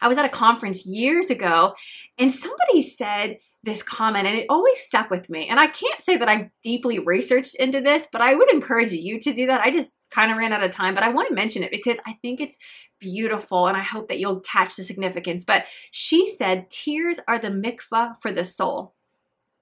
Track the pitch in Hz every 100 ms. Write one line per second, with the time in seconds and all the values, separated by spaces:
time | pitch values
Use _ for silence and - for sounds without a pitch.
0 | 240 262 277 - 233 233 202 185 185 208
1 | 262 339 381 208 180 165 190 - - -
2 | - - 262 262 359 554 679 349 240 -
3 | 208 208 220 214 _ _ 214 208 - -
4 | 220 202 196 220 - 311 494 508 - 214
5 | 220 180 - 160 - 254 302 - 494 -
6 | - 311 233 214 185 _ 226 240 247 208
7 | 170 185 - 254 262 - 262 269 277 302
8 | 311 233 240 294 539 320 - 226 226 170
9 | 180 220 285 233 254 254 233 320 254 _
10 | _ - 220 220 226 208 185 190 190 196
11 | 226 262 523 208 214 208 160 208 247 226
12 | 220 220 240 254 294 - - - _ _
13 | 190 196 220 208 - 180 180 190 196 220
14 | 220 - 196 185 - 202 196 - 185 185
15 | 185 180 175 175 - 208 - - - -
16 | - 320 403 - 190 185 - - 302 302
17 | 339 339 - 233 220 196 226 233 - 226
18 | 233 226 220 170 180 - 175 - 196 _
19 | _ _ _ _ _ _